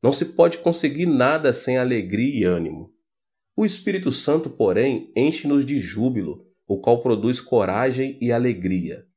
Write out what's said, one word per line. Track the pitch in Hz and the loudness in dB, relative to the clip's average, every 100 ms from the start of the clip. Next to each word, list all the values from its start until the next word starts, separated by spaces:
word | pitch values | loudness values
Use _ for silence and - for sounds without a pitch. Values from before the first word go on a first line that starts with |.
Não | 120 | 2
se | 139 165 | 2 -2
pode | - 170 165 | 4 4 4
conseguir | 175 165 151 143 175 | -2 0 -2 0 0
nada | 139 127 156 147 | 2 2 2 2
sem | 113 - 127 | 0 0 0
alegria | 127 120 92 101 127 131 | 0 -2 -2 -2 -2 0
e | |
ânimo. | 92 87 82 76 82 _ _ _ _ _ _ - | 0 0 -4 -8 -16 _ _ _ _ _ _ -2
O | 214 | -2
Espírito | - - 190 185 | -2 -4 -2 -2
Santo, | 120 - 156 156 | -4 0 0 -2
porém, | - 104 92 131 117 - - | 0 0 2 2 0 -4 0
enche-nos | 139 156 143 143 131 | 0 0 0 0 2
de | 139 | -4
júbilo, | 90 104 123 120 80 71 - _ _ | -4 -2 -2 -2 -6 -10 -16 _ _
o | 101 | -2
qual | - 120 | 2 2
produz | 123 110 113 127 | 2 0 0 -2
coragem | - 120 95 101 127 127 135 139 | 0 0 2 0 0 -2 -4 -4
e | 120 | -2
alegria. | 117 123 98 92 92 80 - - | 0 0 0 -2 -2 -4 -10 -18